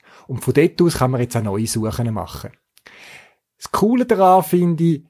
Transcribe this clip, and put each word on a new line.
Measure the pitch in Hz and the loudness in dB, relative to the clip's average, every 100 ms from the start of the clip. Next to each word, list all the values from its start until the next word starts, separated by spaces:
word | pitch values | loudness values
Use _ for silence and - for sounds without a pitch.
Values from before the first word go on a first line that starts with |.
| _ - - | _ -20 -12
Und | 127 | -8
von | - 127 | 0 2
dort | 165 - | 2 2
aus | 175 - | 0 2
kann | 127 | -2
man | 127 | -2
jetzt | 120 120 | -2 -4
auch | |
neue | 107 98 113 | -4 -4 -4
Suchen | 113 110 107 117 | -4 -4 -4 -4
machen. | 107 90 - - - _ _ - - - - - _ _ _ | -6 -8 -12 -16 -18 _ _ -20 -20 -20 -20 -20 _ _ _
Das | - | -10
Coole | - 208 247 254 | -2 0 2 0
daran, | 196 190 185 | 4 6 4
finde | 185 180 175 160 | 4 0 0 2
ich, | 170 147 - | 0 0 -4